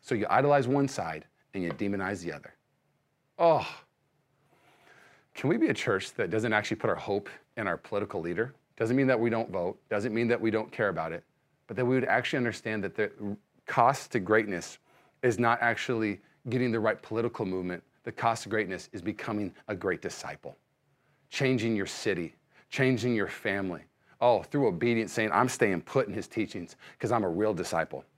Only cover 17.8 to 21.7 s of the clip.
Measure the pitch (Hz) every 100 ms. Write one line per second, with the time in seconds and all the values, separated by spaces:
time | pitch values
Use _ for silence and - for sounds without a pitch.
17.8 | _ _ - - 117 113 - 107 98 92
18.8 | - 104 87 - - 107 101 - - 98
19.8 | 95 87 90 - - 78 - - _ _
20.8 | _ _ _ _ _ - 135 131 113